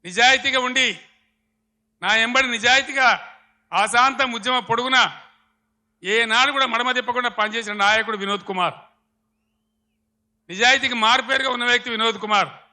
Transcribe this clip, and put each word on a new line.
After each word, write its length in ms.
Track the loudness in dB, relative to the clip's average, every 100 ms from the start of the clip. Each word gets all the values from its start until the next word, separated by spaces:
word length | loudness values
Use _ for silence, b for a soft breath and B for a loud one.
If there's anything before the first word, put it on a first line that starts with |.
| -6
నిజాయితీగా 540 | 2 4 4 0 -2
ఉండి, 400 | -2 0 -2 -4 _ _ _ _ _ _ _ _ _ _
నా 140 | -2 0
ఎంబడి 320 | 2 0 0
నిజాయితీగా 880 | 0 2 2 0 0 2 2 -4 -20 _ _ _
ఆశాంతం 580 | -2 0 2 2 0 -4
ఉద్యమ 280 | -4 -2 -4
పొడుగునా 640 | -2 -4 0 2 2 -2 -20 _ _ _ _ _ _ _
ఏనాడు 480 | -2 0 2 2 2
కూడా 140 | 0 -2
మడమ 260 | -2 -2
తిప్పకుండా 380 | -2 -2 -4 -4
పనిచేసిన 440 | -2 -4 -4 -8
నాయకుడు 440 | 0 2 2 -2 -6
వినోద్ 260 | -4 -6
కుమార్. 300 | -6 -4 -4 -4 _ _ _ _ _ _ _ _ _ _ _ _ _ _ _ _ _
నిజాయితీకి 440 | 0 2 2 0
మారుపేరుగా 560 | 4 4 4 0 -2 -2
ఉన్న 160 | -2 0
వ్యక్తి 240 | 0 -2
వినోద్ 300 | -2 -2 -2
కుమార్. 280 | 0 0 0 -8 _